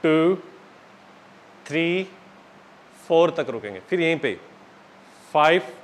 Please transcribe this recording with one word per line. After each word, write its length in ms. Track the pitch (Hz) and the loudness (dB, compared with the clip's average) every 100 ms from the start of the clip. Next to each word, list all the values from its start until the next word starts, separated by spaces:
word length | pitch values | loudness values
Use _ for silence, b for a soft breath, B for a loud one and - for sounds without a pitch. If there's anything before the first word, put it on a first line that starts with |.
two, 300 | 160 160 165 190 - - - - - - - - - - - - - | 2 2 2 -2 -8 -20 -20 -20 -20 -20 -20 -20 -20 -20 -20 -20 -6
three, 400 | 151 165 180 185 - - - - - - - - - | -4 -2 -4 -6 -16 -20 -20 -20 -20 -20 -20 -20 -20
four 300 | - 165 170 156 | 0 2 2 0
तक 120 | 135 | -6
रुकेंगे, 300 | 117 101 95 | -8 -10 -14
फिर 200 | - 185 | -6 -2
यहीं 180 | 165 160 | 0 0
पे 180 | 131 85 - - - - - - - - - | -4 -6 -14 -20 -20 -20 -20 -20 -20 -20 -4
Five 380 | 151 151 180 - - | 2 4 2 -2 -18